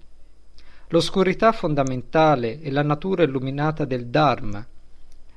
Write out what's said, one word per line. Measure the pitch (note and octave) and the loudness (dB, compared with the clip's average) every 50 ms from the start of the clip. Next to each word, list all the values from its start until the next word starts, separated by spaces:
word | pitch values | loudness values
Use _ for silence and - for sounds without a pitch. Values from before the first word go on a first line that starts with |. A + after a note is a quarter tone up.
| - - - - - - - - - - - - - - - - - - | -16 -16 -16 -16 -16 -16 -18 -18 -18 -16 -16 -14 -14 -14 -14 -14 -8 0
L'oscurità | - E3+ E3 - - G3 F#3 F#3+ F#3 - A3 A3+ A3 | 2 2 2 2 2 2 2 2 2 4 4 4 4
fondamentale | - - E3 D3+ C#3+ C3+ C3 B2+ B2+ A#2+ - - D#3+ D#3+ D#3 D3 B2+ A#2 A2+ A2 D3+ | 4 0 0 2 2 0 0 0 -4 -6 -2 2 4 6 6 6 4 2 -2 -4 -4
e | D#3+ D3 | -6 -2
la | C3+ C#3+ | 0 0
natura | D3 D3 D3 D3 - F#3+ F#3+ F3 E3 | 2 2 0 0 0 -2 2 2 2
illuminata | C#3 C3+ C3+ C3 C3+ C3+ C#3+ D3 D#3 D#3 D#3 D3+ | 2 2 0 -4 -2 -2 0 0 0 0 -2 -2
del | B2 B2+ B2 A#2+ A#2+ | -2 -2 -4 -4 0
Dharma, | A#2+ - D#3 C#3 A#2+ - G#2+ G#2 G2+ G2+ - - - - - - - - - - - - - - - | 2 4 4 4 4 2 0 -2 -2 -4 -6 -10 -14 -16 -16 -14 -14 -14 -14 -14 -12 -14 -14 -16 -16